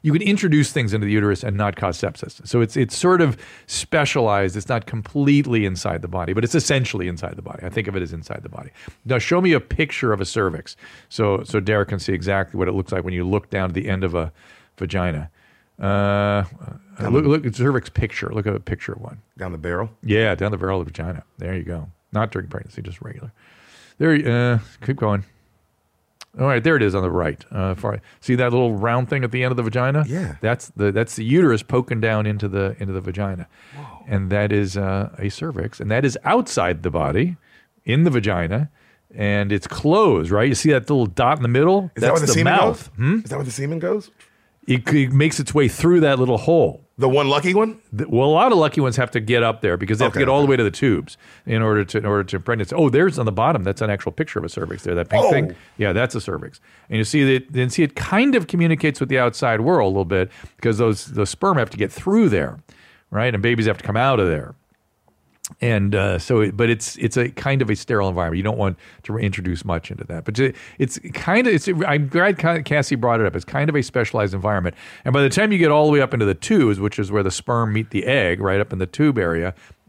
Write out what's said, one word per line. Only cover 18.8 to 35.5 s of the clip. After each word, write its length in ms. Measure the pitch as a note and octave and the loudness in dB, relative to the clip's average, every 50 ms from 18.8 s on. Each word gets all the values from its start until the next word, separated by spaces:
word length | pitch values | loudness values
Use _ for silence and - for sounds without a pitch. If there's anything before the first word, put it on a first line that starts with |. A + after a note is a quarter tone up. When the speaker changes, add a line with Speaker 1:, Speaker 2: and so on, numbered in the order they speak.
| - - - | -8 -10 -12
Speaker 1:
of 80 | A2 | -12
one. 180 | G#2+ - - G#2+ - _ _ - | -14 -16 -16 -18 -20 _ _ -12
Speaker 2:
Down 140 | F#2+ F#2 | -12 -10
the 60 | F2 D#2+ | -10 -8
barrel? 320 | D2+ F2 F2 F2+ G#2+ A2 A2+ _ - | -6 -6 -4 -4 -4 -6 -8 _ -4
Speaker 1:
Yeah, 320 | A2 G#2 G#2+ A2+ G#2+ F#2 | 0 2 2 2 2 0
down 160 | - F#2+ G#2 | -2 -2 -4
the 60 | G#2+ F2+ | -4 -4
barrel 220 | F2+ F#2+ F#2+ F#2 | -4 -4 -4 -4
of 40 | F2 | -4
the 60 | F2 | -6
vagina. 320 | E2 - D#2+ F2 F2+ D#2+ - _ _ - | -8 -10 -8 -8 -10 -10 -14 _ _ -12
There 160 | - E2+ F#2+ | -10 -8 -8
you 80 | F2+ E2 | -8 -8
go. 260 | F2 E2+ E2 D2+ F2+ - _ _ _ | -8 -10 -10 -10 -12 -16 _ _ _
Not 200 | - G#2+ A2 G#2+ | -4 -4 -4 -2
during 180 | - F#2+ F2+ F2 | -4 -8 -10 -10
pregnancy, 320 | - G#2 G#2 - - - G2+ | -12 -14 -14 -14 -14 -14 -14
just 180 | F#2+ F2 - | -14 -14 -14
regular. 300 | - G#2+ A2 - - A2+ - _ _ _ _ _ _ - - - - - _ - | -16 -16 -16 -16 -16 -18 -18 _ _ _ _ _ _ -20 -20 -20 -20 -16 _ -2
There, 160 | D3 E3 D#3+ | 2 2 2
uh, 460 | D3 D3+ C3 A#2 A#2+ B2 B2 A#2+ A2+ - - - - - | 2 2 2 2 2 2 2 2 0 -2 -4 -12 -8 -6
keep 120 | - C#3 C3+ | -4 -2 0
going. 260 | - G#2+ G#2 G2+ G2 - _ _ _ _ _ _ _ _ _ _ _ _ _ _ _ _ _ - - - - - | 0 0 0 0 -2 -6 _ _ _ _ _ _ _ _ _ _ _ _ _ _ _ _ _ -20 -20 -14 -6 -2
All 60 | B2+ C#3 | 0 2
right, 160 | C3+ A#2+ A2 | 2 2 2
there 140 | D#3+ D#3+ C#3 | 2 4 4
it 60 | A2+ | 4
is 120 | G2+ F#2 | 2 2
on 60 | G2+ | 0
the 100 | F#2 F2+ | 0 0
right. 320 | E2 F2+ E2+ D#2 D2 - - - | 0 0 0 -2 -4 -6 -10 -10
Uh, 240 | - G2+ F#2+ F#2+ F#2+ | -6 -4 -2 -2 -4
far, 240 | - - A2 G#2 G#2+ - _ - _ | -4 -4 -6 -6 -6 -8 _ -20 _
see 140 | - - B2+ | -2 0 0
that 160 | B2 B2+ B2 A#2 | 2 2 2 2
little 200 | B2+ B2+ A#2+ A2 | 2 2 2 0
round 340 | G2+ G2+ A#2 A#2 B2+ B2+ A#2+ | 0 0 0 0 0 -2 -2
thing 140 | D3 C3+ B2+ | -2 -2 -2
at 60 | A#2+ | -2
the 120 | A#2 B2+ B2+ | -2 -2 -2
end 80 | B2+ | 0
of 60 | B2+ A#2+ | 0 -2
the 60 | A#2 | -2
vagina? 420 | A2 G#2+ B2+ B2 C3 C#3 D3+ D3+ A#2+ | -2 -2 -2 0 0 0 0 0 -2
Speaker 2:
Yeah. 280 | C3 F3+ F#3+ F2+ C#2+ D2 | -2 -6 -6 -6 -6 -4
Speaker 1:
That's 300 | - A2 A#2+ B2 - - - - | -2 -2 -2 -2 -4 -10 -6 -2
the, 140 | G#2 G2+ | -2 0
that's 240 | G2 G#2+ A#2 - - - | 0 0 -2 -2 -4 -6
the 80 | A2 | -2
uterus 360 | A#2 C3+ F3 F#3 D3 A#2 G#2+ | 2 4 4 6 6 4 2
poking 380 | - - C3 B2 B2+ - B2 A2+ | 0 0 0 0 0 0 -2 -2
down 260 | A2 A2+ A2 G#2+ G#2+ | 0 0 0 0 0
into 220 | G#2+ G#2 G#2 G#2 G2+ | -2 -2 -2 -4 -4
the, 280 | F#2+ G2+ G2 F#2+ G2 - | -2 -2 -2 -2 -4 -6
into 140 | G2+ F#2+ F#2+ | -8 -6 -6
the 80 | F#2+ | -6
vagina. 460 | F#2 G2+ F2+ G2 G#2 G2 F#2+ F2+ E2+ - _ _ - - - | -6 -6 -6 -4 -4 -6 -6 -8 -12 -14 _ _ -20 -20 -20
Speaker 2:
Whoa. 300 | C#3+ D3 B2+ - - - - | -20 -20 -18 -20 -18 -6 -4
Speaker 1:
And 220 | A2 G2 F#2+ F#2 | -2 -2 0 0
that 220 | G2 G#2 G#2 G#2 G#2+ | 0 0 2 2 2
is, 240 | G#2 G#2 F#2+ F#2 G2+ | 2 0 0 -2 -4
uh, 360 | G2 F#2+ F#2+ G2 G2+ - - - | -2 -2 -2 -2 -4 -4 -6 -6
a 80 | G2 G2+ | -6 -6
cervix, 520 | - - - E3 | -6 -6 -8 -8